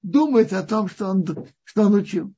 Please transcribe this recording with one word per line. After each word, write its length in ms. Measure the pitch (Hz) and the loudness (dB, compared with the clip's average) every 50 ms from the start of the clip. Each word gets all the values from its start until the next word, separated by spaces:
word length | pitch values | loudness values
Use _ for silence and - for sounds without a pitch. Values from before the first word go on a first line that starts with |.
думать 520 | - 185 170 277 311 294 269 226 220 220 190 | -12 0 0 2 2 4 2 2 2 2 0
о 120 | 190 165 | -6 -4
том, 220 | - 220 214 208 185 | -4 -4 -4 -4 -4
что 220 | - - 208 190 | -6 -8 -6 -2
он, 160 | 190 190 175 160 156 - - - _ _ _ | -2 -2 -2 -2 -6 -10 -12 -18 _ _ _
что 200 | - - 214 214 | -6 0 2 4
он 100 | 196 208 | 4 4
учил. 400 | 202 - - - 175 160 196 - | 2 0 -2 -6 -6 -6 -8 -14